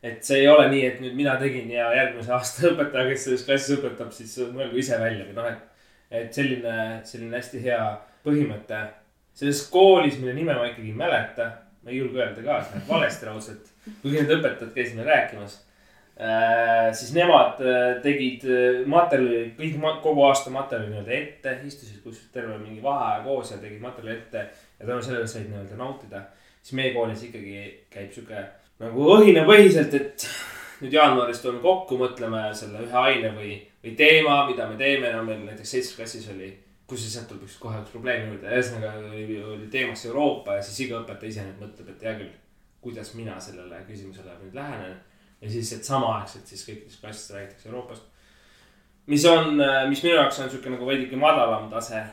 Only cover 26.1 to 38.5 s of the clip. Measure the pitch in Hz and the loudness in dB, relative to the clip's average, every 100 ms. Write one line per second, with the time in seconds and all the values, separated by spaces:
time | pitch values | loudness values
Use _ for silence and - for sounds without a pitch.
26.1 | 98 95 _ _ _ - 131 131 123 113 | -16 -16 _ _ _ -12 -4 -2 0 -2
27.1 | 107 117 113 98 101 101 - _ 101 98 | -4 -12 -14 -14 -14 -16 -18 _ -16 -16
28.1 | - - 107 95 - _ _ 113 117 147 | -16 -14 -12 -12 -16 _ _ -6 2 8
29.1 | 208 214 170 160 208 196 165 147 143 - | 12 12 10 10 12 12 8 2 0 -2
30.1 | - - - - - - - 131 151 147 | -8 -10 -10 -12 -14 -18 -14 0 6 8
31.1 | 131 120 120 127 120 160 185 - 123 127 | 6 2 -2 -6 0 2 2 2 -2 -2
32.1 | - 113 113 107 104 104 107 120 123 131 | -2 -6 -4 -6 -8 -12 -12 -4 2 2
33.1 | 127 110 107 104 101 - _ 117 113 151 | 2 -2 -6 -10 -12 -16 _ -16 4 6
34.1 | 160 151 143 139 123 113 110 135 139 123 | 6 4 2 0 -2 -6 -4 -2 0 -2
35.1 | 113 113 110 104 107 - 131 127 - 113 | -4 -6 -8 -10 -14 -8 -6 -6 -10 -14
36.1 | 117 110 95 95 95 _ _ _ 123 110 | -14 -14 -14 -16 -18 _ _ _ -12 -10
37.1 | 117 110 - - - 120 107 104 117 123 | -12 -14 -18 -18 -16 -12 -10 -12 -12 -6
38.1 | 117 110 104 101 | -6 -6 -12 -4